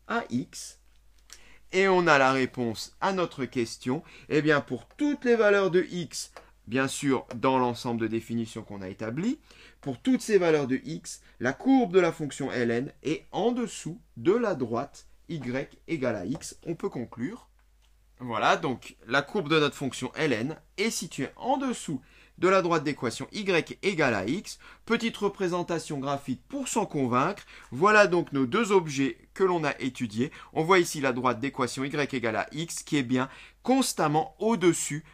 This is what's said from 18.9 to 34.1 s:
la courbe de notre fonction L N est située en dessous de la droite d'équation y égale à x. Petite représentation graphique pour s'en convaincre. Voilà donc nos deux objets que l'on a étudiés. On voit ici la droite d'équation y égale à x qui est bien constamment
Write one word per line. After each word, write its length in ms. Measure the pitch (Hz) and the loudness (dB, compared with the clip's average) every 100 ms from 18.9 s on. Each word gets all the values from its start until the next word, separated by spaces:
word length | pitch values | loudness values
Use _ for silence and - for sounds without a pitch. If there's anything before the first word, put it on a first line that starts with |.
| - - | -20 -2
la 160 | 135 | -2
courbe 260 | 143 - 147 | 0 -4 0
de 120 | 160 | 2
notre 160 | 143 - | 2 -2
fonction 360 | 139 - 127 | -8 -6 -8
L 180 | - 151 | -4 -2
N 240 | 113 127 160 - - | 0 -2 -6 -14 -4
est 120 | 214 | -4
située 380 | 220 170 - - - | -2 -8 -8 -8 -6
en 200 | - 269 | -2 -2
dessous 440 | 269 233 - 143 - - - - | -2 -4 -6 -8 -10 -20 -20 0
de 100 | 170 | 4
la 120 | 190 | 4
droite 240 | 175 165 | 4 0
d'équation 440 | 147 143 123 113 139 | 0 -2 -4 -6 -8
y 120 | - 196 175 - - | -6 0 0 0 -4
égale 320 | 180 180 143 | -4 0 2
à 120 | 110 95 | 0 0
x. 320 | 165 - - - - | -4 -6 -16 -20 -20
Petite 320 | - 233 226 220 | -2 -2 0 -2
représentation 840 | 202 196 190 175 170 170 - 151 | -4 -2 -2 -2 -2 -4 -4 -6
graphique 440 | 135 139 - - - | -4 -4 -4 -8 -6
pour 200 | 277 254 | -8 -4
s'en 160 | 247 | -2
convaincre. 600 | 196 156 131 123 147 202 - - - | -2 -2 0 2 0 -2 -10 -20 -14
Voilà 360 | 120 190 214 202 | 2 6 8 6
donc 260 | 175 160 | 4 0
nos 120 | 139 | -2
deux 280 | 131 165 226 | 0 0 4
objets 440 | 196 165 135 135 - - | 4 2 0 -2 -4 -14
que 100 | - | -2
l'on 200 | 190 175 | 0 2
a 140 | 151 - | 0 -2
étudiés. 520 | 135 131 170 104 135 - - | -4 -4 -6 -2 -4 -4 -6
On 100 | - | -2
voit 160 | 160 190 | 4 4
ici 220 | 170 160 | 4 0
la 120 | 135 | 0
droite 280 | 123 123 113 | 0 0 0
d'équation 440 | 135 131 123 - | -4 -2 -4 -2
y 100 | 139 | -4
égale 420 | 151 139 135 117 107 | -2 -2 -2 -2 -2
à 100 | - | -4
x 300 | 143 165 - | -6 -8 -10
qui 140 | - 151 | -2 -2
est 60 | |
bien 280 | 123 127 131 - - _ | 2 0 -2 -6 -20 _
constamment 720 | - 269 247 - 160 | 0 2 2 0 0